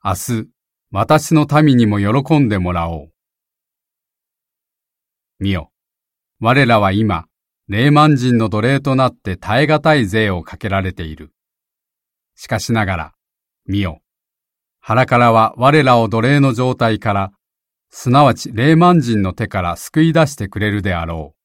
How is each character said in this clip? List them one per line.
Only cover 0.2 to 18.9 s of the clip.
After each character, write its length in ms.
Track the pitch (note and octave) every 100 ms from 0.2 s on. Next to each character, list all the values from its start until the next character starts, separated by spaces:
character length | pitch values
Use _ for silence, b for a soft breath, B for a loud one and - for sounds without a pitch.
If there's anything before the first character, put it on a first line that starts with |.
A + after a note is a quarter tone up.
| - A#2 - _ _ _ _
私 440 | G2 G2+ D3+ D#3
の 120 | D#3+ C#3+ C#3+
民 140 | D#3 B2
に 80 |
も 140 | A2 G#2
喜 380 | G2+ B2 C#3 D#3
ん 100 | B2+
で 100 | G2+
も 140 | F2
ら 160 | F2 E2+
お 160 | E2
う。 80 | D2 _ _ _ _ _ _ _ _ _ _ _ _ _ _ _ _ _ _ _ _ _ _ _
見 140 | G2
よ、 180 | F#2+ D#2 _ _ _ _ _ _ _
我 240 | A2+ C3
ら 160 | B2+ A2+
は 120 | G2
今、 340 | F#2+ A2 E2+ - _ _ _ -
レ 200 | G2+ C#3
ー 40 |
マ 160 | D3 D#3
ン 80 | C#3
人 220 | B2 A#2+
の 100 | A2
奴 120 | G#2+
隷 200 | A#2 C#3
と 140 | C#3
な 140 | C3 B2+
っ 60 |
て 220 | - G#2 F2+
耐 280 | - A2+
え 20 | D3
難 280 | D3+ D#3 D3+
い 100 | G#2
税 240 | A2 A2
を 120 | F2+
か 140 | D#2+ -
け 120 | A2
ら 140 | G2
れ 100 | F#2+
て 100 | E2+
い 120 | E2
る。 180 | D#2 D#2 _ _ _ _ _ _ _ _ _ _
し 120 | _ -
か 140 | A2
し 120 | -
な 140 | A2+ G2
が 100 | F2+
ら、 180 | D2+ _ _ _ _ _ -
見 160 | G2
よ。 180 | F#2 D#2 _ _ _ _ _ _ _ _
腹 260 | - A#2 B2+
か 120 | A#2+
ら 140 | A#2+
は 220 | A2+ A2 -
我 260 | B2+ D3+
ら 160 | C3+ A#2+
を 100 | A2+
奴 120 | A2+
隷 200 | A#2+ C#3+
の 120 | C#3
状 200 | A#2 B2+
態 240 | B2 A#2 G#2+
か 140 | A2
ら、 200 | G2+ F#2+ _ _ _ _ _ _
す 200 | - -
な 140 | C3
わ 100 | C#3+
ち 180 | A#2 -
レ 200 | G#2 C3+
ー 40 | D#3+
マ 180 | F3+